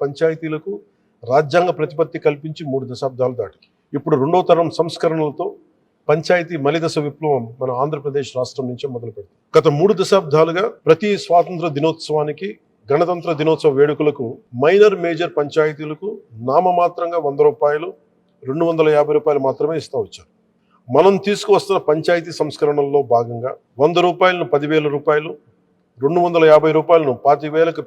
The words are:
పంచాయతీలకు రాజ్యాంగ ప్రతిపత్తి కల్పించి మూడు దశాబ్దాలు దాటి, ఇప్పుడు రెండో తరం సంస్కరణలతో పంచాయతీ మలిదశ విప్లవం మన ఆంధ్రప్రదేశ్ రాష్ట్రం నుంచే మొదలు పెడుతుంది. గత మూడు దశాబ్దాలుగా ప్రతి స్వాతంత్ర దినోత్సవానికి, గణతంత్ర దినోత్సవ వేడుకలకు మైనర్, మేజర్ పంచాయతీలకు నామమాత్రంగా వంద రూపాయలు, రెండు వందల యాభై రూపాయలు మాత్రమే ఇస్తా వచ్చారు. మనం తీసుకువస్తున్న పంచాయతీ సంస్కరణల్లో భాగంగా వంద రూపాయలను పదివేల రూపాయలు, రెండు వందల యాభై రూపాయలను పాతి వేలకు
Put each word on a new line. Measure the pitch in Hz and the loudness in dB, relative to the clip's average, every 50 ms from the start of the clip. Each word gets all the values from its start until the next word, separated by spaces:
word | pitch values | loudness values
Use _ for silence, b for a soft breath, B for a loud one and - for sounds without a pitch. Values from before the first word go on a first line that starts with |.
పంచాయతీలకు | - - - - 160 160 160 160 160 156 156 156 - 196 208 208 - _ _ _ _ _ _ _ 120 117 | -6 -6 -2 -2 -2 -2 -2 -2 -6 -8 -8 -8 -8 -10 -12 -12 -14 _ _ _ _ _ _ _ -4 0
రాజ్యాంగ | 127 151 151 135 151 175 180 180 147 | 2 2 2 2 2 2 2 0 -2
ప్రతిపత్తి | 151 156 - 151 160 160 - - 156 - | -2 -6 -4 -2 -4 -4 -4 -4 -2 0
కల్పించి | 156 147 143 151 160 151 - 160 139 | 0 0 -2 -4 -12 -12 -12 -8 -6
మూడు | 131 135 123 117 | -6 -6 -6 -8
దశాబ్దాలు | 123 - 143 131 123 120 127 127 123 113 | -8 -8 -8 -8 -4 -4 -4 -4 -2 -4
దాటి, | 104 95 - _ _ _ _ _ _ _ 143 | -8 -8 -12 _ _ _ _ _ _ _ -10
ఇప్పుడు | 139 - 165 151 127 | -8 -2 -2 0 0
రెండో | 131 156 170 180 175 - | 2 2 2 2 2 4
తరం | 170 170 170 156 - - | 2 2 2 0 -2 -4
సంస్కరణలతో | 165 165 - - - 165 160 160 151 147 - - 180 208 - - _ _ _ _ _ _ _ _ _ - | -4 -4 -4 -4 -2 -2 0 -2 -2 -4 -4 -6 -8 -8 -10 -12 _ _ _ _ _ _ _ _ _ 0
పంచాయతీ | 151 165 151 - 180 175 165 170 175 151 135 | 0 0 0 0 0 0 0 -4 -6 -4 -2
మలిదశ | 143 156 165 160 151 - 160 147 | 0 0 0 -2 -2 -2 -4 -4
విప్లవం | 147 143 - 156 151 139 123 117 117 123 - | -4 -6 -4 -2 0 0 -2 -2 -6 -10 -8
మన | 127 127 123 123 | -6 -6 -4 -4
ఆంధ్రప్రదేశ్ | 139 156 156 143 135 143 135 143 131 - - 127 | -4 -4 -4 -6 -6 -6 -6 -6 -6 -6 -6 -6
రాష్ట్రం | 127 - - - 131 123 | -6 -6 -8 -8 -8 -8
నుంచే | 123 120 - 135 123 | -8 -8 -10 -10 -10
మొదలు | 117 117 113 - | -10 -12 -12 -14
పెడుతుంది. | 104 - _ _ _ _ _ - | -16 -18 _ _ _ _ _ 2
గత | 160 151 160 143 143 | 2 4 4 4 4
మూడు | 175 202 220 170 | 2 2 2 0
దశాబ్దాలుగా | 185 - 202 196 170 147 143 156 165 165 165 180 214 233 - - _ | 0 2 2 2 2 2 2 4 4 2 2 -2 -4 -4 -6 -2 _
ప్రతి | 151 160 - 208 208 202 - - | 2 2 2 2 0 -2 -2 0
స్వాతంత్ర | - 170 175 165 170 180 160 170 165 135 | 2 2 2 2 2 -2 -6 -6 -6 -2
దినోత్సవానికి, | 143 156 160 - - - - 151 151 147 151 143 - - 104 107 - _ _ _ _ _ - | -2 -2 -2 -2 -4 -6 -4 -2 -2 -2 -4 -6 -8 -10 -12 -12 -14 _ _ _ _ _ -2
గణతంత్ర | 139 160 175 170 180 170 156 170 160 143 | 0 0 2 0 -2 -4 -4 -4 -4 0
దినోత్సవ | 151 160 160 151 - 151 135 135 | 0 0 0 2 2 2 4 4
వేడుకలకు | 147 151 147 - 151 147 143 139 123 113 139 - _ _ 123 120 139 | 2 2 2 0 0 -2 -2 -2 -6 -10 -10 -12 _ _ -4 0 2
మైనర్, | 165 190 202 208 214 196 180 170 | 4 6 6 6 6 4 2 -2
మేజర్ | 170 165 156 175 156 - 151 | -4 -4 -4 -6 -4 -4 -4
పంచాయతీలకు | 147 143 - 160 151 156 151 143 156 151 156 - 190 208 226 - - _ 117 110 120 127 | -4 -2 0 0 0 0 -2 -6 -10 -10 -10 -10 -10 -12 -12 -12 -16 _ -16 -8 -4 0
నామమాత్రంగా | 139 165 180 180 180 175 175 170 170 208 170 170 175 165 147 143 | 2 2 2 2 2 2 0 0 0 -4 -6 -4 -4 -2 -2 -2
వంద | 139 143 151 147 | 0 2 2 2
రూపాయలు, | 135 - 147 147 147 151 170 185 - _ _ _ _ _ _ _ _ _ - 127 | 2 2 0 0 0 -2 -4 -8 -12 _ _ _ _ _ _ _ _ _ -10 -8
రెండు | 135 165 170 170 | -4 -2 -2 0
వందల | 160 160 156 156 151 | 0 2 2 4 4
యాభై | 147 147 147 151 147 | 2 2 2 0 0
రూపాయలు | - 156 143 139 135 | 0 0 0 0 0
మాత్రమే | 131 127 - 147 147 165 151 | -2 -2 -2 -4 -4 -4 -6
ఇస్తా | - - - 123 101 | -8 -6 -6 -6 -6
వచ్చారు. | - - - - _ _ _ _ _ _ _ _ _ _ _ _ - 123 147 | -8 -12 -20 -20 _ _ _ _ _ _ _ _ _ _ _ _ 0 2 4
మనం | 175 196 202 180 - 202 | 4 4 4 2 0 -2
తీసుకువస్తున్న | 202 - - 427 392 - - 190 190 175 - 156 | -4 -2 0 2 2 2 2 0 -2 0 0 0
పంచాయతీ | 151 160 156 185 175 170 160 170 151 - | 0 0 0 0 0 0 -2 -4 -6 -6
సంస్కరణల్లో | 156 147 - - 156 147 147 147 143 139 143 143 131 117 120 | -6 -6 -4 -2 -2 0 0 0 0 0 0 0 2 2 0
భాగంగా | 117 117 117 120 117 120 131 - - _ _ _ 123 143 | 0 0 -2 -6 -8 -8 -8 -10 -12 _ _ _ 0 0
వంద | 165 170 175 175 180 | 2 4 2 2 2
రూపాయలను | - - 185 185 180 175 165 - 151 | 2 2 2 2 2 0 -2 -2 -2
పదివేల | 143 147 147 156 156 151 147 143 | -2 0 0 0 0 0 0 -2
రూపాయలు, | 139 - 160 151 151 156 165 - - _ _ _ _ _ _ _ _ _ _ _ 117 | -2 0 0 0 0 -2 -4 -10 -16 _ _ _ _ _ _ _ _ _ _ _ -4
రెండు | 131 143 170 180 175 | -2 0 0 0 0
వందల | 175 170 165 160 156 | 2 2 4 6 8
యాభై | 151 151 151 156 151 | 8 6 6 4 2
రూపాయలను | 156 151 - 170 165 151 135 120 - - | 0 2 4 4 4 4 2 -2 0 2
పాతి | 139 147 143 151 151 151 | 2 2 2 0 -2 0
వేలకు | 160 165 170 156 156 - | 0 0 0 -2 -4 -8